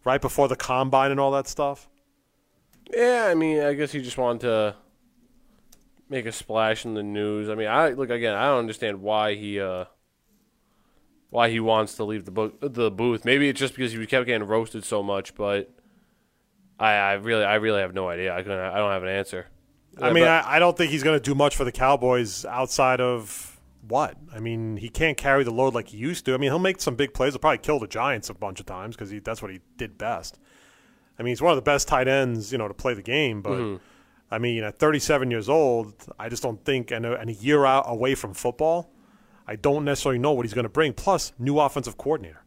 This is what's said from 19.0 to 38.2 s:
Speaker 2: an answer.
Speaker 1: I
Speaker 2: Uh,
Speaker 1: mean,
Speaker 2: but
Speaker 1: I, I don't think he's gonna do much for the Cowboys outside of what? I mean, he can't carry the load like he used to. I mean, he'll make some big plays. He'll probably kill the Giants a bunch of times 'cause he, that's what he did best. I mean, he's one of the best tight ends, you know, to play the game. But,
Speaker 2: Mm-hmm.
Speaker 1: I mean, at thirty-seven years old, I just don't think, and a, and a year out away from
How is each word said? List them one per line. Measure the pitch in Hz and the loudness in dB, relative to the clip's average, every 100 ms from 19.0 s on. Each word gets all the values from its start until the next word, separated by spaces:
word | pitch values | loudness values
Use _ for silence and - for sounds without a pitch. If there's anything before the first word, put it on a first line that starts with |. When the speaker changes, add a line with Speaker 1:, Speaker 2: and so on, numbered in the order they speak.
Speaker 2:
an | 92 | -2
answer. | 98 98 92 87 - _ _ _ - | -4 -4 -10 -12 -20 _ _ _ -2
Speaker 1:
I | 156 | 2
Speaker 2:
Uh, | |
Speaker 1:
mean, | 165 | 6
Speaker 2:
but | 165 165 117 | 6 4 4
Speaker 1:
I, | 151 | 4
I | |
don't | 175 170 | 4 4
think | 160 | 0
he's | 151 | 2
gonna | 143 151 | 2 2
do | 143 | 2
much | 139 143 - | 2 2 2
for | |
the | 123 | -4
Cowboys | - 131 139 127 123 110 - | 2 2 4 4 2 0 -6
outside | - 123 131 - 131 127 | -8 -4 -2 2 2 4
of | 123 123 104 - - - _ _ 107 | 2 0 -6 -14 -16 -20 _ _ -4
what? | 127 135 - - | -2 -2 -6 -16
I | 110 | -10
mean, | 113 117 110 104 | -6 -4 -6 -8
he | 113 | -8
can't | - 160 143 | 0 0 2
carry | 139 139 | 2 4
the | 120 | 2
load | 113 131 | 2 2
like | 117 101 | 0 -6
he | 107 | -8
used | 131 175 - | -6 -4 -2
to. | |
I | 131 | 0
mean, | 139 | 0
he'll | 160 | 2
make | 185 185 | 0 0
some | - | -4
big | 120 143 | -2 -4
plays. | - 131 | 0 0
He'll | 135 | 2
probably | 156 123 | 2 2
kill | - 147 | 0 -2
the | 107 | -2
Giants | 110 131 117 - | -2 -2 -2 -6
a | |
bunch | 98 101 92 | -8 -10 -10
of | 98 | -12
times | 92 107 117 | -12 -12 -12
'cause | 101 | -12
he, | 104 | -10
that's | 101 113 | -8 -8
what | 101 | -10
he | 92 _ - | -14 _ -12
did | 117 90 | -12 -6
best. | 107 98 82 _ _ _ _ _ _ _ _ - | -6 -6 -8 _ _ _ _ _ _ _ _ -6
I | |
mean, | 120 | -4
he's | 120 | 0
one | 165 | 2
of | 139 | 4
the | |
best | 135 143 - | 2 2 2
tight | 135 131 | 2 4
ends, | 139 131 113 104 | 2 2 -2 -6
you | 127 | -6
know, | 104 | -6
to | |
play | - 131 | -4 -4
the | 107 | -4
game. | 101 139 139 107 | -2 0 0 -2
But, | 98 | -4
Speaker 2:
Mm-hmm. | 98 113 95 _ _ _ _ _ | -4 -4 -8 _ _ _ _ _
Speaker 1:
I | 110 | -4
mean, | 120 113 | -2 -2
at | 107 - | -6 0
thirty-seven | 151 151 - 147 127 | 2 2 2 0 2
years | 117 104 | -2 2
old, | 156 139 117 107 107 - - | 2 4 2 -2 -14 -20 -14
I | 113 | -10
just | 120 | -6
don't | 127 107 | -6 -4
think, | - 131 117 | -2 -2 -2
and | 117 117 | -4 -4
a, | 120 | -4
and | 113 | -6
a | |
year | 104 120 147 | -4 4 6
out | 135 135 117 | 6 4 2
away | 117 127 | -2 0
from | 135 | 0